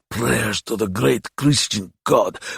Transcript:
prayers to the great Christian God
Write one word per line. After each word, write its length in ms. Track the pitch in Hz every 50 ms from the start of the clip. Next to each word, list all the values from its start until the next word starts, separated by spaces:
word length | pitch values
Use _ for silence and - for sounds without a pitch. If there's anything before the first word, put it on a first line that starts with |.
| _ _
prayers 520 | - 101 117 123 127 120 113 - 107 - -
to 120 | - 117
the 120 | 101 110 101
great 460 | 92 98 127 135 131 117 - - - -
Christian 560 | 135 143 147 113 - - - 107 95 87 - _ _
God 360 | - 147 123 104 92 - - - - -